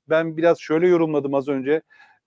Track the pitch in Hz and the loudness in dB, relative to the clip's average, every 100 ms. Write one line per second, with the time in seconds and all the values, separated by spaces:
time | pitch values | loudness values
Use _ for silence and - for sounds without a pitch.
0 | - 156 165 160 170 165 - 160 180 175 | -4 -2 -2 0 0 0 0 0 2 2
1 | 160 147 139 139 135 135 131 156 _ _ | 2 -2 -2 -4 -2 -4 -2 -2 _ _
2 | _ _ | _ _